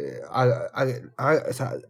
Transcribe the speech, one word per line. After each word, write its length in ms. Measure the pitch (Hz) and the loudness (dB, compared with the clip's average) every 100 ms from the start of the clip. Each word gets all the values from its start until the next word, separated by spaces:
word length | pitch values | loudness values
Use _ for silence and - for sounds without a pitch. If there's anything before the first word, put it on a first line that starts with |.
| 69 62 71 | -6 -8 -4
a-, 380 | 98 123 - 117 | 2 4 4 -2
a-, 120 | - 135 123 - - | 0 0 -2 -10 -2
a-, 360 | 135 156 - | 2 4 2
så 100 | 131 | -4
här, 160 | 135 139 | -4 -6